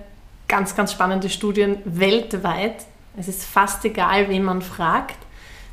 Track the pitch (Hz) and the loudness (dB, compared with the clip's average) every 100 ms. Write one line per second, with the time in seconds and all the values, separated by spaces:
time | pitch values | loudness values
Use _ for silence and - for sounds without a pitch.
0 | - - - - - 202 196 - 196 - | -10 -20 -20 -12 -2 0 0 0 -2 0
1 | 185 190 190 - 208 202 202 202 202 170 | 0 0 -2 -2 0 2 2 0 -2 0
2 | 196 226 226 196 185 160 208 226 - - | 4 4 0 -4 -2 -2 -2 -6 -14 -20
3 | - 214 180 185 - - 302 - 220 208 | -18 -12 -8 -8 0 2 4 2 -2 0
4 | 175 196 196 190 190 185 180 - 165 208 | 2 4 4 2 0 0 -4 -2 0 2
5 | - - - - - - - | 0 -10 -18 -20 -20 -20 -18